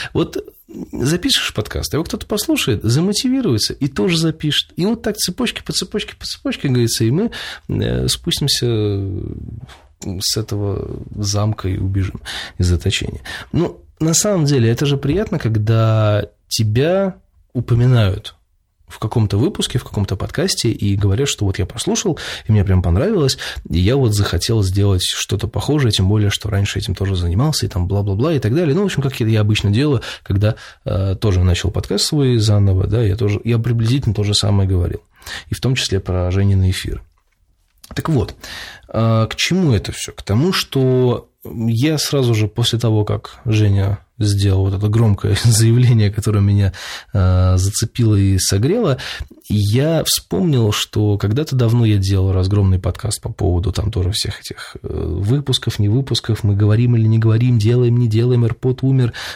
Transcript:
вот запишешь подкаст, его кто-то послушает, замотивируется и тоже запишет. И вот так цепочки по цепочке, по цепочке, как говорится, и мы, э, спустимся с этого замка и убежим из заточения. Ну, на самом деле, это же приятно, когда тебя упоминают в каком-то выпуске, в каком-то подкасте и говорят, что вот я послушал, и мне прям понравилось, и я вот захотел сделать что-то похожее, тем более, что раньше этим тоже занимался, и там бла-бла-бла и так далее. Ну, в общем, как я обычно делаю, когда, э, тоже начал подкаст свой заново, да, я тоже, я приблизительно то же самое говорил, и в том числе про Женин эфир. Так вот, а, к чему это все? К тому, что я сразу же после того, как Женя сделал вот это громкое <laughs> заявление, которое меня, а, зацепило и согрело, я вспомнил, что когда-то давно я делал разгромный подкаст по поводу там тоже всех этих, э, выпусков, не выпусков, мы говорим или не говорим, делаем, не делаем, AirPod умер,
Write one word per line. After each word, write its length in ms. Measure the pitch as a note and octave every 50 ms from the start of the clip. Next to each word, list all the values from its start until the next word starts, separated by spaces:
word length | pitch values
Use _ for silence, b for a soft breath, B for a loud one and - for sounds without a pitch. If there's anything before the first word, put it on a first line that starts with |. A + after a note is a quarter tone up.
| B B -
вот 280 | D3 E3 D#3+ - - - - - _ _ _ - - - - -
запишешь 600 | - - C#3 E3 F3+ - C#4 B3+ - - - -
подкаст, 400 | - G#2 - - D2+ - - -
его 100 | C3+ E3+
кто-то 220 | - - G#3 -
послушает, 580 | - A3 G3+ - - D#4 B3+ - - A2 E2+ -
замотивируется 920 | G#2+ A#2 D3 E3+ G3 G#3 - - B3+ B3+ C4+ B3 F#3+ A#2+ G#2 - - -
и 140 | - - C#3+
тоже 280 | C3 - G#3 G3 E3+
запишет. 560 | D#3+ E3 D#3+ D#3+ D#3+ - D3+ C#3 - - - -
И 100 | - E3
вот 160 | G#3 A#3 A#3 -
так 140 | A3+ G#3 G#3+
цепочки 440 | - - F3+ - B3 G#3+ - - -
по 120 | - D#3+
цепочке, 420 | - F#3+ F#3 - G#3+ - - -
по 80 | - -
цепочке, 380 | - - - - C#4 B3 - -
как 80 | C#3+
говорится, 340 | B2+ B2 A#2 A2+ - - A#2
и 60 | A2
мы, 200 | B2+ E3+ A3 A#3 B B B B B B B -
э, 400 | - G#2+ G2+ - - B2 C3 -
спустимся 580 | - - - E3+ E3 - D3+ C#3 - - C3 A#2+ A#2 A2 G#2 G2+ G2+ G2 G2 F#2+ F#2+ G2 G#2 - - - - - - - - B B B B B _ _ - - F#2+ F2+
с 160 | G2 - -
этого 680 | A2+ A2 - A2 G2+ G2+ G2+ F#2+ G2+ G2+ - - - - - -
замка 540 | G#2 G#2 G2+ G2+ G#2 G#2 G#2+ G#2+ - - F#2+
и 100 | F#2+ G2
убежим 420 | F#2+ F#2+ G2 G2+ F#2 F#2+ - - B B B B B B B -
из 80 | F2+
заточения. 540 | F2 F2 E2+ - F#2+ - - - - - - B B B B B B -
Ну, 280 | C#3 F3 - - - - - _ _
на 160 | D#3 D#3+ E3
самом 320 | - - G#3+ G3+ F3+ D3+
деле, 240 | C#3 D3 C3 A2+ A2+
это 160 | A#2+ B2+ D3
же 100 | C#3 C#3+
приятно, 420 | C#3 C#3+ C#3+ D3 F#3+ A3 - G3 D3+
когда 880 | - A#2 A2 G#2+ G#2+ G#2+ A2+ A2+ A2+ A2 A2 A2 G#2+ G#2+ G#2 G#2 - - - _ _ _
тебя 680 | - - A2+ G#2+ G#2+ B2 C#3 E3 F#3 G3 G3 F#3+ F#3 - _ _ _ _ _ _ _
упоминают 840 | B2+ B2 - B2 A#2 A#2+ B2+ B2+ A#2+ G#2+ G2 F#2+ G#2 - - - _ _ _ _ _ _ _ _ _ _
в 120 | _ - -
каком-то 380 | - A2 - B2 A2 G2+ -
выпуске, 420 | G2 B2 F#3 - - F#3+ - - B2+
в 60 | -
каком-то 320 | - - G#2 G2 - F#2+
подкасте 560 | F#2 G2 G2+ - - D#3+ G3 - - - A#2+ G#2
и 240 | - - G2+ G2
говорят, 320 | G2 G2+ G2+ F#2+ G#2+ C#3 C#3+
что 160 | - - G#2
вот 160 | G2 F#2+ -
я 60 | F#2+
послушал, 520 | - - - - - A3 A#3 - G3+ D3 B B B B B B -
и 20 |
мне 140 | A2 G#2 F#2
прям 180 | F#2+ F#2 F#2 E2+
понравилось, 560 | E2+ E2 F#2 C#3 G#3 A#3 F#3 D3 C3 - B B B B B B -
и 100 | - F2
я 160 | F2+ G2+ B2+
вот 200 | C#3+ C3 A2+ G#2+
захотел 500 | G2+ G2+ - - F2 - - A#2+ A2 G2+
сделать 400 | F#2 F#2 G2+ G2+ G2+ G2 F#2 -
что-то 420 | - - - - - - G2 -
похожее, 460 | - - B2+ - - C#3+ D#3 C#3 A#2 G2+
тем 160 | - G2 F#2
более, 220 | G#2 G#2+ G#2 G2+
что 200 | - - - G#2+
раньше 300 | A2 G2 G2 - - G2
этим 160 | G2+ - F#2
тоже 180 | - G2 F#2+ G2
занимался, 520 | F2+ F2+ E2+ E2+ G2 C3+ D#3 D3 - -
и 20 | C3+
там 180 | - F#2+ F2
бла-бла-бла 480 | F2+ F#2+ G2+ G2+ G#2 G2 F#2+ B2 E3 E3+
и 60 | C3
так 120 | - G#2 A#2
далее. 220 | E3 F3+ D3+ C3+
Ну, 80 | F#3 G#3
в 40 |
общем, 160 | F#3+ - C#3+ C3+
как 180 | C#3 - -
я 200 | A#2 A2 A2+ G#2+
обычно 300 | G#2 G#2 A2 - - G2+
делаю, 320 | G2+ A2 C#3+ D3+ C#3+ A2+ B B B B B
когда, 320 | - G2 G2 G#2 G#2 A2+ B B B B B _
э, 300 | - - F#2+ F#2+ F#2 F#2
тоже 300 | - - G#2+ F#2+ F2+ F2+
начал 260 | F#2 F2+ - - F#2
подкаст 360 | - - - - F#3+ G3+ -
свой 320 | - - D3+ C#3 C3 B2 A2+
заново, 500 | G#2 A2 G#2 G#2 G2+ G2 F#2+ F#2 G2 G2+
да, 140 | G2+ A#2 A#2+
я 120 | G2+ G2
тоже, 260 | G2+ G#2+ G#2 G#2 - -
я 140 | A2+ A#2 A2+
приблизительно 540 | A#2 B2 A#2+ A#2 A2+ A2+ B2+ C#3+ C3 A#2 G2
то 120 | G#2+ G#2
же 100 | G2+ G#2
самое 340 | G2+ - G#2 G#2 G2 F#2+ F#2+
говорил, 340 | G2 F2+ F2 F2 E2+ - - _ B B B B B B B B
и 40 | -
в 60 | -
том 160 | - A#2+ C3
числе 240 | B2+ - - - F#2+
про 280 | - - F#2 F2+ F2+ F2+ F2+
Женин 360 | G2 G2 G2+ G2 F#2+ F#2+ F#2
эфир. 360 | F#2 - - - - - - - _ _ _ _ _ _ _ _ _ _ _ _ _ _ - - -
Так 140 | - - -
вот, 260 | D#3+ B2+ G#2 A2+ - B B B B B B B B B B -
а, 380 | - A2 A2+ A2+ A2+ A2+ A2
к 100 | A2 -
чему 360 | - - - E3+ F#3+ F#3 D3+ B2
это 200 | G#2 C3 - -
все? 200 | - - - -
К 100 | - -
тому, 300 | - G2 A2+ D3+ F#3 F#3
что 760 | - - - - C3+ C3 C3 B2+ B2+ B2+ B2 A#2+ - - _ _ _ -
я 540 | - - A#2 A2+ A#2 A#2 A2+ C3 D#3 D#3+ C#3+
сразу 360 | - - D3+ C#3+ C3 A#2+ A#2
же 140 | G#2+ G#2+ G#2
после 300 | - - A#2+ - - A2+
того, 260 | A#2+ A2+ G#2+ G#2+ G#2
как 360 | - G#2 G2+ - - - - -
Женя 540 | A#2 A2 G#2+ G#2+ G2+ G2 G2 G2 G2 G2+ - - _ _ -
сделал 460 | G#2+ G#2 G2+ G2+ G2 G2+ F#2+ F#2+ F#2+
вот 100 | G2 G2
это 140 | G2+ G#2 G#2+
громкое 480 | G#2 A2+ A#2 A2 G2+ - - G#2 G2+ -
<laughs> 40 | -
заявление, 680 | A#2+ A2+ G#2 A2+ A2+ A2+ B2 B2+ A#2+ B2 A2 G#2+ G2+
которое 300 | G#2 G#2+ - A2+ G#2 G#2
меня, 320 | G2+ G2+ G2+ G2+ G2+ F#2+ F#2 B B B B B B B -
а, 440 | G2 F#2 F#2 F#2 F#2 F#2 F#2 F#2
зацепило 580 | F#2 F#2 G2 G2+ - - A2 - - A#2+ A2 G#2+
и 240 | G2+ G2 G2 F#2+ F#2
согрело, 600 | - - - G2 A2 C#3 F#3+ B3 A#3 E3 B2+ B2+ B B B B B B - - _ -
я 560 | - G#2 G2+ G2+ G#2 B2+ C#3+ D#3 E3 D#3 -
вспомнил, 640 | - - - - _ F3 F3+ F#3+ E3+ C#3+ B2 A2+ G#2+
что 480 | G#2+ - - - - G#2 G#2+ G#2 G#2 G2+
когда-то 380 | - G2+ A2+ C#3 D#3 - C#3
давно 280 | B2+ A#2+ A2+ A#2 A#2+ A#2
я 120 | A2 G#2
делал 360 | G2+ F#2+ G2 G2+ F#2+ F#2 F#2+ F#2
разгромный 460 | F#2 F#2 F#2 G#2 G#2 G2+ F#2+ F#2+ F#2
подкаст 420 | F#2 F#2 F2+ - - G#2+ G#2 -
по 120 | - C3+ A2+
поводу 400 | - - F2+ F2 F2 F2 F#2+ -
там 180 | - - G2+
тоже 220 | - F2+ F2+ F#2 F2
всех 280 | - - - - -
этих, 360 | - - - - - - - -
э, 80 | - -
выпусков, 920 | - E2 E2 E2 E2 F2+ F#2+ G2+ B2 D3 C#3 - B2 - - - - -
не 80 | G#2 G#2
выпусков, 560 | G#2+ C3 C3+ - A#2 - - - A2 - -
мы 100 | G2+ G2+
говорим 400 | G2 G#2+ G#2 G#2 A2 B2 B2 A#2+
или 120 | A2+ A2 A2
не 100 | A2 A2+
говорим, 400 | A2 A2+ A2 A2+ A#2+ B2+ B2 A#2
делаем, 380 | G#2 A2 A#2+ B2 B2 A#2+ A#2
не 100 | A#2+ B2
делаем, 380 | A2+ G#2+ A2 A#2 B2 B2+ A#2+ A#2
AirPod 340 | A2+ A2+ - - C3 B2+ C3 -
умер, 300 | C3+ C3+ C3 B2 A#2 B B B B B